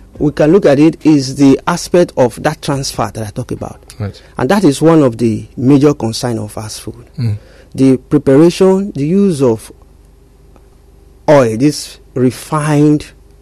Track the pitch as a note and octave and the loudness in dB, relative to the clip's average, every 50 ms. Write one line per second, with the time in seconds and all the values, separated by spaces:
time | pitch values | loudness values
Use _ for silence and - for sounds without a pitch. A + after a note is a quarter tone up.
0 | - - - - D3 D3+ C3+ - D#3 D3+ F3 G3+ F#3 D#3 C#3+ C#3 D3+ E3 D#3 - | -20 -20 -10 -6 -6 -4 -2 0 2 2 2 4 4 2 4 4 4 2 2 0
1 | - D3+ D#3 C#3+ C3 C3 C3+ C3+ C#3+ C3+ C3+ - - - F3 E3+ - - - F3 | 2 2 2 2 0 -2 -2 2 2 4 4 2 0 -4 -6 -6 -4 -2 0 0
2 | F3+ - - - C3 A#2 - - B2 D3+ D3+ - - - C#3 C3+ C#3 - - - | 0 0 0 0 -2 -2 -2 -4 -6 -6 -6 -6 -6 -6 -6 -6 -6 -8 -6 -6
3 | A#2 G#2 G#2 A2+ A2 G#2 - B2+ A#2+ - A#2 G#2 - - - - - - - - | -6 -6 -6 -10 -12 -10 -10 -10 -10 -10 -10 -12 -12 -14 -16 -18 -20 -20 -14 -12
4 | G#2+ G2 - - - - - - B2+ B2+ G3 G#3 F#3 D3+ C3+ - D3 D#3+ E3 D#3+ | -10 -10 -12 -14 -20 -14 -8 -4 -2 -2 0 2 2 2 2 2 2 4 4 4
5 | C#3+ B2 A2+ A2 A#2+ A2+ G#2+ G#2+ G#2+ - - C3+ B2 B2+ D3 C3+ C#3 D3 C#3+ - | 2 2 0 -2 -2 -2 -2 -4 -8 -12 -8 -2 0 2 4 4 4 2 0 0
6 | - A2+ A2+ - - B2 A#2 A2 G#2+ G#2 - A2 G#2+ G#2+ - - - A2+ A#2 A#2 | -4 -6 -6 -6 -6 -6 -6 -6 -8 -10 -12 -12 -14 -12 -14 -16 -16 -16 -18 -18
7 | - - _ - B2 A2 G#2 G#2 - - - - - - - - C3+ C3+ C3 B2 | -20 -16 _ -8 -6 -6 -6 -8 -10 -18 -20 -20 -20 -12 -4 0 2 2 2 0
8 | - - - C#3+ - C#3+ C3+ C#3 E3 F3 E3+ - F#3+ F#3+ F#3+ F#3+ G3 G3+ - C3+ | -2 -2 -2 0 2 2 4 4 4 4 2 2 2 2 2 0 -2 -6 -6 -6
9 | C#3 D3+ F3+ G3 G3+ G3 E3 C3 C#3 B2 A2+ A2 - - - _ _ _ _ _ | -4 -2 0 0 0 0 0 0 0 0 0 -2 -6 -14 -20 _ _ _ _ _
10 | _ _ _ _ _ _ _ _ _ _ _ _ _ _ _ _ _ _ _ _ | _ _ _ _ _ _ _ _ _ _ _ _ _ _ _ _ _ _ _ _
11 | _ - _ _ _ - D3+ C#3+ B2+ A2+ A2 A2 C3+ D3+ D3 - - - - - | _ -20 _ _ _ 2 4 4 4 2 0 0 0 -2 -2 -4 -8 -16 -18 -20
12 | _ _ - C3 B2 B2+ - - - - D#3+ D3+ D3 D#3 D3+ C#3+ D3+ D3+ D3+ D3 | _ _ -4 -2 -2 -2 -2 -4 -8 -8 -6 -4 -2 0 2 2 2 2 2 0
13 | - - - _ _ _ _ _ | -2 -8 -20 _ _ _ _ _